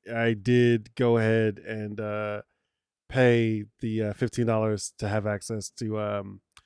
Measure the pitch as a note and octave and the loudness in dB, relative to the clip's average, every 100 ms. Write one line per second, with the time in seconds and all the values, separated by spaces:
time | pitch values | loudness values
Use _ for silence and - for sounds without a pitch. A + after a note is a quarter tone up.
0 | G#2 A#2 A#2 G#2+ G#2 B2 A#2+ A#2 G#2+ - | -8 0 0 0 2 4 4 2 -2 -2
1 | B2 A#2 A2 A2+ A2 G2+ - A2 G#2+ G#2 | 2 4 4 4 2 -2 -8 -8 -8 -8
2 | G#2+ G#2 G#2 G#2 - _ _ _ _ _ | -6 -4 -6 -8 -12 _ _ _ _ _
3 | - C3 B2 A#2 A2+ G#2+ G#2 - A2+ A2 | -6 2 4 4 2 -2 -6 -10 -6 -2
4 | G#2+ - A#2+ - A2+ A2 A2 G#2 - - | -4 -2 -4 0 0 2 0 -2 -6 -8
5 | G#2 G#2+ G#2 G#2 - A2 - - A2 G#2+ | -4 -2 -2 -4 -6 -8 -8 -8 -6 -4
6 | G#2 G2+ G2 G2 _ _ | -4 -4 -8 -14 _ _